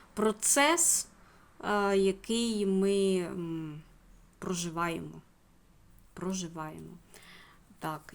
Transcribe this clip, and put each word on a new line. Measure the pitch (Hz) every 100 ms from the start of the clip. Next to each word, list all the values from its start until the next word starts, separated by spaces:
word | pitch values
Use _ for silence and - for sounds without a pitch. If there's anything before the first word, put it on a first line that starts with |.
| -
процес, | - 214 214 - 277 294 339 - - - - - - - -
е, | - 208 202 196
який | 196 190 - 226 233 214 196
ми, | 190 196 202 190 185
м, | 175 185 165 165 160 151 - - - - - _
проживаємо. | 180 180 175 165 170 165 160 160 - _ _ _ _ _ - - -
Проживаємо. | - 175 190 170 165 156 165 160 175 - - - - - - _ -
Так, | 156 151 -